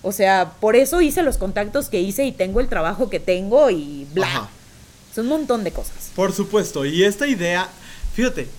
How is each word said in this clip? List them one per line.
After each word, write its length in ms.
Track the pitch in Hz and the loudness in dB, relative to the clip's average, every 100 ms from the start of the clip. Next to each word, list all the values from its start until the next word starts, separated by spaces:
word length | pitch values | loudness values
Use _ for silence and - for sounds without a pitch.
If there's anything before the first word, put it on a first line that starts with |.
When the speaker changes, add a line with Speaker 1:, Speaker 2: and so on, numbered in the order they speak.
Speaker 1:
O 100 | 185 | -4
sea, 400 | 202 190 190 175 - | 2 4 4 2 0
por 160 | 214 240 | 4 6
eso 240 | 269 349 | 4 4
hice 220 | 311 359 | 2 4
los 140 | 311 - | 0 0
contactos 500 | 190 202 208 277 285 | -2 -4 -2 -4 -2
que 120 | 185 | -2
hice 240 | 190 196 | -2 0
y 60 | 269 | -2
tengo 300 | - 185 196 | 0 0 0
el 80 | 185 | 0
trabajo 420 | 180 160 - 262 | 0 -2 -2 -4
que 80 | 170 | -2
tengo 500 | - 180 196 247 277 | 0 -2 2 4 4
y 360 | 170 143 143 139 | 2 -4 -12 -6
bla. 120 | 165 180 | -2 -2
Speaker 2:
Ajá. 200 | 175 202 - - - - - - | -4 -8 -16 -20 -20 -20 -20 -12
Speaker 1:
Es 80 | - | -6
un 80 | 240 | -2
montón 380 | 311 285 240 | -2 0 -2
de 80 | 180 | -2
cosas. 380 | - - - - | -6 -8 -10 -10
Speaker 2:
Por 180 | - 190 | -2 -2
supuesto, 520 | 196 202 214 165 147 | 0 0 0 0 -4
y 180 | 139 165 | -2 2
esta 240 | 196 202 285 | 2 2 -2
idea, 420 | 226 170 175 180 - - - - | 0 0 -2 -4 -10 -20 -10 -6
fíjate, 340 | - 247 196 135 | -2 -2 -2 -10